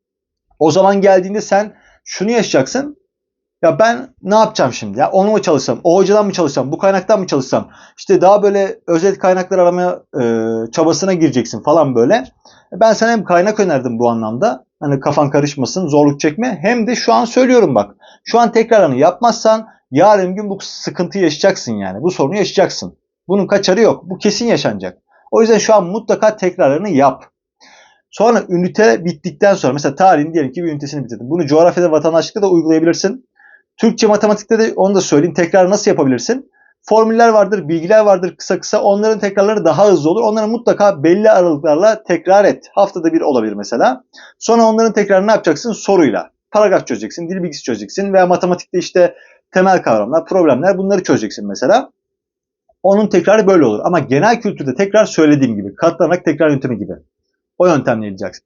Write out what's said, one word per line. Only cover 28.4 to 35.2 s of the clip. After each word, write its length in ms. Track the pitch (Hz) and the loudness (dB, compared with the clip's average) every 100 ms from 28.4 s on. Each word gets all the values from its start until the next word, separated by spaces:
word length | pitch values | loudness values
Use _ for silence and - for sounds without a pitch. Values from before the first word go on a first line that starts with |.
| 190 | -2
ünite 560 | 175 180 - 226 220 170 | -4 -2 0 2 2 -4
bittikten 480 | 147 180 160 202 | -8 -10 0 0
sonra 200 | 185 135 | 2 0
mesela 220 | 147 147 143 | -2 -4 2
tarihin 380 | 190 151 156 | 4 4 0
diyelim 180 | 165 131 | -2 -4
ki 120 | 151 | -6
bir 80 | 170 | -6
ünitesini 320 | 147 156 147 | -6 -8 -10
bitirdin. 260 | 117 104 123 | -10 -12 -6
Bunu 160 | 170 143 | -4 0
coğrafyada, 460 | 156 175 180 175 | 4 4 2 0
vatandaşlıkta 500 | 156 160 160 - 220 | 2 2 0 -2 -2
da 80 | 196 | 2
uygulayabilirsin. 800 | 170 156 160 165 160 196 262 _ _ _ _ _ - | 2 2 2 2 0 -4 -6 _ _ _ _ _ -2
Türkçe, 300 | 226 233 214 | -2 2 2
matematikte 520 | 208 214 202 - 220 | 2 0 -2 -2 0
de 140 | 220 180 | 0 0
onu 200 | 190 196 | 0 0
da 60 | |
söyleyeyim. 320 | 190 147 | 2 0